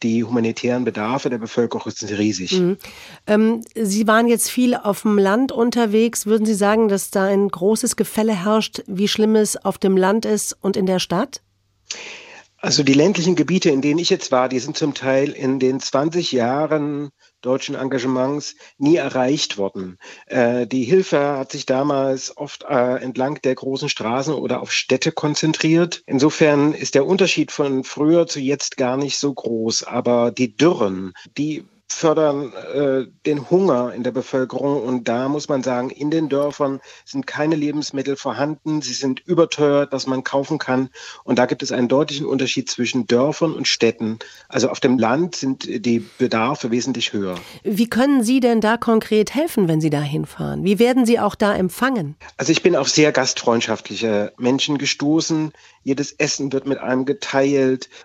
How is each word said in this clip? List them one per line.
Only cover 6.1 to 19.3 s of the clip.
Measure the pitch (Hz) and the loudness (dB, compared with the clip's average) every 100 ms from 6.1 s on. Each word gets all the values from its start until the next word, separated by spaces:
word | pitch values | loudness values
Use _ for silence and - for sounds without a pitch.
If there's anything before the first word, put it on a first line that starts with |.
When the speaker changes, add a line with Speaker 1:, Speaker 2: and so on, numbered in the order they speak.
| 226 208 | 0 0
Speaker 2:
Würden | 220 214 | 2 2
Sie | |
sagen, | 196 202 220 220 | 2 2 4 4
dass | 196 - | 2 0
da | 202 | 0
ein | 190 196 202 | 2 2 0
großes | 170 190 220 240 - | 0 0 2 0 -2
Gefälle | 202 214 220 202 | -2 0 0 0
herrscht, | 202 214 208 - - | 0 0 0 -8 -8
wie | 185 202 | -2 0
schlimm | - 214 | 2 4
es | 220 208 - | 4 2 0
auf | 196 - | -4 0
dem | 196 190 | 2 4
Land | 185 220 214 | 4 2 0
ist | 208 - - | -2 -4 -4
und | 196 196 | -2 0
in | 185 | 0
der | 185 | 0
Stadt? | - 175 - - _ _ _ _ _ - - - - - - _ | 0 -2 -4 -8 _ _ _ _ _ -16 -14 -18 -20 -20 -20 _
Speaker 1:
Also | 190 - | -2 2
die | 139 | 4
ländlichen | 135 170 175 170 170 | 6 4 4 2 2
Gebiete, | 143 180 175 | 2 2 2
in | 135 | 2
denen | 143 160 | 2 0
ich | 175 | 0
jetzt | 185 - | -2 2
war, | 127 127 | 0 2
die | 127 | -2
sind | 139 - | -4 -4
zum | 156 | -4
Teil | 131 131 135 143 | -2 0 0 0
in | - 135 135 | -2 -2 2
den | 127 131 | 2 0
zwanzig | - 135 156 175 - | -2 0 0 -2 -2
Jahren | 123 117 139 151 156 147 143 143 - _ _ | 0 0 0 0 0 -2 -6 -10 -14 _ _
deutschen | 127 135 - | -4 -2 -2
Engagements | 139 131 135 127 127 131 147 - - - _ | -6 -4 -2 0 0 0 -2 -8 -16 -20 _
nie | 143 165 | 2 4
erreicht | 139 127 127 | 2 0 0